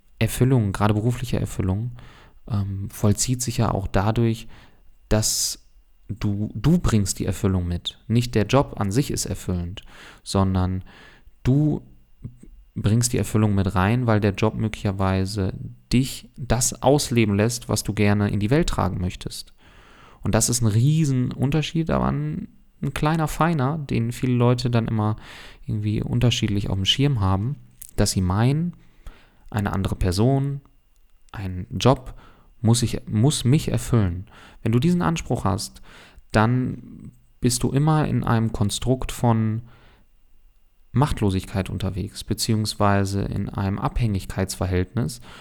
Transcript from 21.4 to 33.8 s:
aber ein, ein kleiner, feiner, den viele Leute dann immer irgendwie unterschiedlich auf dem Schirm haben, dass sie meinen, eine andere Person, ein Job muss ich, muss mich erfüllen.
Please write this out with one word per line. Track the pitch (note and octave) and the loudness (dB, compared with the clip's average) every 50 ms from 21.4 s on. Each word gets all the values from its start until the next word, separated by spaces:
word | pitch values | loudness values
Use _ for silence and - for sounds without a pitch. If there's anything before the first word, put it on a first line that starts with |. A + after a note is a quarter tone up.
| - C3+ D3 D#3 C#3+ - - E3 D#3+ D#3+ | 0 0 2 0 0 0 -2 -2 0 0
aber | C#3 C3 - - | 0 2 2 0
ein, | C3+ C#3+ D3 D3+ D#3 F3+ A#3+ - - - - _ _ _ | 0 -2 -4 -4 -6 -8 -10 -12 -16 -20 -20 _ _ _
ein | E3 C#3+ - | -6 -6 -4
kleiner, | - - D3+ D#3+ E3 D#3 D3 | -2 0 0 2 2 0 -2
feiner, | - - D#3 E3+ E3+ D3+ B2+ C3 D#3 D#3+ | 0 0 0 0 2 2 0 0 -2 -4
den | C#3+ - B2+ A#2+ A2+ A#2 | -4 -2 -2 -2 0 -2
viele | B2 - - - B2 | -2 -2 -2 0 2
Leute | A#2+ A#2+ A#2+ B2 B2 - B2 | 4 4 4 4 2 0 0
dann | A#2+ A#2 A2+ A2 | 0 0 0 2
immer | A2+ G#2+ G#2+ G#2+ G#2+ - - - - - - - - - - | 0 0 0 0 0 -2 -6 -14 -20 -20 -20 -20 -20 -16 -8
irgendwie | - A2+ G#2+ G#2 G#2+ G#2+ A2+ | -6 -4 -2 -2 -2 -2 -2
unterschiedlich | - - - A#2+ B2 A#2+ A#2 - A2+ G#2 G2+ G2+ G2+ F#2 | -2 -2 0 2 2 2 2 2 0 0 0 0 -2 -2
auf | - | -2
dem | F#2+ F#2+ | -2 0
Schirm | - - - C#3 C#3+ C#3 A2 | 0 0 2 2 2 2 2
haben, | G2+ F#2+ F#2+ F#2+ G#2 B2+ D3 - - - - - - - - | 2 0 0 0 0 -4 -6 -8 -12 -20 -20 -20 -20 -8 -2
dass | - G#2 G2+ | 0 0 2
sie | - G2+ | 2 0
meinen, | F#2+ F2+ F#2 G#2 A2+ B2+ C#3 D#3 E3+ F3 - - - - _ _ - - - - - _ _ _ _ - | 0 2 2 2 2 2 2 0 -2 -4 -6 -8 -18 -20 _ _ -18 -18 -18 -18 -20 _ _ _ _ -6
eine | - G#2 G2+ G2+ | -4 -2 -2 -2
andere | - G2+ F#2 - G2 | -2 -2 -2 -2 -2
Person, | - - F#2 F2+ G2 A2 B2+ C#3 C3+ C#3 C#3 C#3+ C#3 - _ _ _ _ _ _ _ _ _ _ _ - - | 0 0 0 2 2 2 2 2 2 0 -2 -4 -8 -10 _ _ _ _ _ _ _ _ _ _ _ -20 -16
ein | - A2 G2 F#2 F#2 F2+ F2+ - | -12 -10 -8 -8 -8 -8 -10 -8
Job | - F#2+ - A#2+ C#3 C3+ - - - - - - - _ _ - - - - | -8 2 4 4 4 4 0 -8 -16 -16 -20 -20 -20 _ _ -20 -14 0 2
muss | G#2+ A#2 A#2+ A#2+ | 4 4 4 2
ich, | G#2 - - - - | -2 -2 -6 -6 -4
muss | - G#2+ A2+ D3 D3 - - | 0 2 2 4 2 2 2
mich | A#2 C3+ D#3 - - | 2 2 4 2 0
erfüllen. | - A#2 | -2 -2